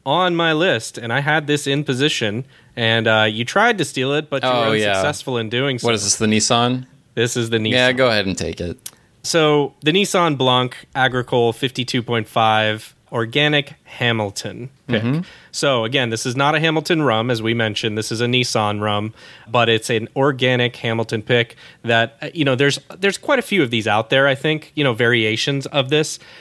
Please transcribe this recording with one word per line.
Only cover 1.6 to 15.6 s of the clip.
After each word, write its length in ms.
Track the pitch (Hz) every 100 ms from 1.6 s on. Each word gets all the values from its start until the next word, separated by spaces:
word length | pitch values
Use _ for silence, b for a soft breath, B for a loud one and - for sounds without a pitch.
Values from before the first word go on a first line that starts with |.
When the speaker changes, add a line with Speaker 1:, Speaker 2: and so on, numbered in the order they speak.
| 139
Speaker 1:
in 160 | 143
position, 600 | 143 127 147 - 110 110 131 b b
and, 320 | - 113 113 113
uh, 220 | 110 107
you 140 | 110
tried 340 | 120 202 233 208
to 60 |
steal 300 | 139 135 131
it, 140 | 147 151
but 140 | 135
you 60 | 131
Speaker 2:
Oh, 220 | 123 113
Speaker 1:
were 40 | 110
Speaker 2:
yeah. 120 | 104
Speaker 1:
unsuccessful 500 | 95 120 - - 123
in 100 | 110
doing 300 | 120 139 123
so. 80 | 117
Speaker 2:
What 80 |
is 80 | 110
this, 140 | 101 -
the 100 | 110
Nissan? 600 | 107 - 120 123 127 127 _ _
Speaker 1:
This 220 | - 120 127
is 140 | 113
the 80 | 113
Nissan. 120 | 107
Speaker 2:
Yeah, 200 | 127 127
go 160 | 127 127
ahead 180 | 107 95
and 100 | 87
take 220 | 82 -
it. 160 | 87 - - B B B
Speaker 1:
So, 520 | - 165 156 147 139 _
the 100 | 151
Nissan 440 | 180 202 190 170 135
Blanc 360 | 131 127 123 - -
Agricole 580 | 135 127 127 120 127 117
fifty-two 500 | 110 131 - 120 127
point 240 | 113 117 107
five 680 | 120 110 107 107 107 - _ -
Organic 640 | 120 113 143 151 147 143 -
Hamilton 880 | - - 120 113 104 - 107 107 127 _ -
pick. 160 | 110
Speaker 2:
Mm-hmm. 200 | 117 151 180 B B
Speaker 1:
So, 340 | -